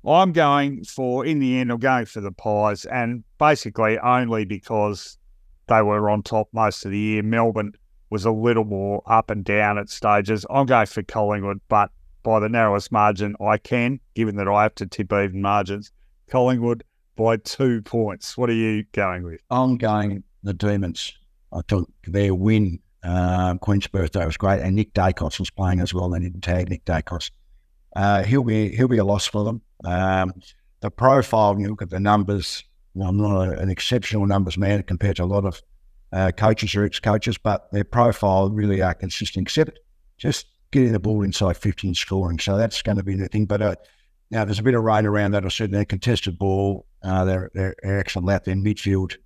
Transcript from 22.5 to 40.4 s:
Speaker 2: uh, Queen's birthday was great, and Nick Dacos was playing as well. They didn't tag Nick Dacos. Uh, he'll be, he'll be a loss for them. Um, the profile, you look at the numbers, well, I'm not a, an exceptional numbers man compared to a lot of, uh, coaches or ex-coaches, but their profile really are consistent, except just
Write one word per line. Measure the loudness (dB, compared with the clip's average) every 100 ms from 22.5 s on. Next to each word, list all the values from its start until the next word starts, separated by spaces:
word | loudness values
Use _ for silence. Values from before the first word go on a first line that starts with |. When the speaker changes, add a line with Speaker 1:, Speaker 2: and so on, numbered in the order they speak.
| 2 2 -4 _ _
Speaker 2:
uh, | -4 0 0 0 0 -2
Queen's | 0 0 0
birthday | -4 -2 -2 -4
was | -2
great, | 0 0
and | 0 0
Nick | 0
Dacos | 0 0 0 -6 -6
was | -8
playing | -2 0 0
as | 0
well. | -2 -2
They | -4
didn't | -4 -6
tag | -2 -2 -2
Nick | -6
Dacos. | -4 -4 -4 -8 -10 _ _ -20 _ _ _ -2
Uh, | 2 2
he'll | 4 2
be, | 2 0 0
he'll | 0 2
be | 2
a |
loss | 2 0 0
for | -2
them. | -2 -4 _ _
Um, | -4 0 2 0 0 -6 -20 _ _ _
the | -10
profile, | 2 4 6 4 4 4 2
you | -2
look | -6
at | -6
the | -2
numbers, | 4 4 2 -2 -4 -10 -16 _ _
well, | -6 -2
I'm | 0
not | 2 2 0
a, | -2
an | -4
exceptional | -4 -2 -2 0 0 2
numbers | 2 0 0
man | 0 0
compared | -2 -2 -2 0
to |
a | 0
lot | 0
of, | -2 -6 _ -20 _ -20 _
uh, | 0 0
coaches | 2 2 2 0
or | 0
ex-coaches, | 0 0 0 0 0 -2
but | -2 -4 -2
their | -4
profile | -2 2 2 2 2 2 2
really | 2 0 2
are | 0
consistent, | -2 -8 -6 -6 -4 -2
except | 0 0 -2 _ _ _ _
just | -4 -4